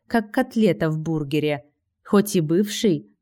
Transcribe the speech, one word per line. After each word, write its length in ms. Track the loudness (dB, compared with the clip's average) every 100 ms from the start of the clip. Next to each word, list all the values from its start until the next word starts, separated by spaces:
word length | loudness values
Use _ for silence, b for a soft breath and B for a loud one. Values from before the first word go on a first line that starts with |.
| -4
как 260 | -2 -2
котлета 560 | -2 -2 2 2 2 -2
в 80 | -2
бургере. 640 | -4 -4 -2 -2 -2 -4 -8 _ _ _
Хоть 320 | 0 2 2 0
и 60 |
бывший, 760 | 2 0 0 0 0 0 -4 _